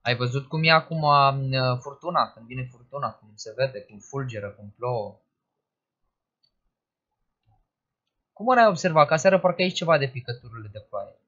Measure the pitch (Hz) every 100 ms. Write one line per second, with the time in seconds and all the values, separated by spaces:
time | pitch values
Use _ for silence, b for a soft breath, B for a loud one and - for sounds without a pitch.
0 | 120 123 123 135 135 156 160 160 - 160
1 | 147 143 139 135 135 131 127 127 143 139
2 | 165 165 113 - 117 127 127 - _ 139
3 | 120 - 107 104 113 110 131 104 - 104
4 | - 139 127 110 101 - 101 _ 123 120
5 | 101 - _ _ _ _ _ _ _ _
6 | _ _ _ _ _ _ _ _ _ _
7 | _ _ _ _ _ _ _ _ _ _
8 | _ _ _ - 226 247 220 175 185 156
9 | 147 160 190 190 185 175 180 180 165 156
10 | 135 127 - 120 120 117 107 104 _ 101
11 | 98 _